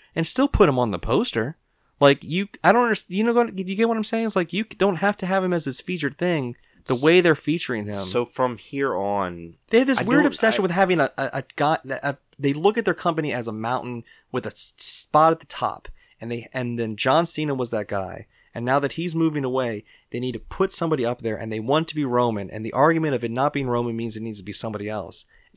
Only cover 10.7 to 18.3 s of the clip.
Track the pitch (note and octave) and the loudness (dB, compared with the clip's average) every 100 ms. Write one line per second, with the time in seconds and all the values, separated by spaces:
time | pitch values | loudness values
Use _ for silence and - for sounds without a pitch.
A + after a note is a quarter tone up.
10.7 | E3+ F#3 F3 C#3 - C3+ C#3 - - D3 | 2 2 2 0 -2 -4 -4 -8 -2 0
11.7 | D#3+ C3 C3+ C#3+ C3+ _ - C#3 C#3+ F#3 | 0 -2 -6 -6 -8 _ -4 -2 2 2
12.7 | G#3+ G3+ E3 F3 D#3+ D3+ A#2+ A2+ G#2+ A2+ | 2 0 0 -2 -2 -2 -4 -4 -6 -4
13.7 | B2+ B2 A#2+ - _ _ B2+ G#2+ - - | -4 -4 -10 -12 _ _ -6 -6 -8 -12
14.7 | - - - - D3+ D#3+ D#3+ - - A#2 | -8 -6 -6 0 4 4 4 -4 -6 -4
15.7 | - - - _ _ A#2 A#2 A2+ C3 B2 | -4 -12 -18 _ _ -8 -8 -8 -6 -4
16.7 | A#2+ A2+ G#2+ C3 D3 E3+ - D3+ C3+ A#2+ | -4 -4 -2 2 2 2 -2 -4 -2 -2
17.7 | A#2 G2+ G2+ F#2 F2+ G2 | -4 -4 -4 -6 -10 -14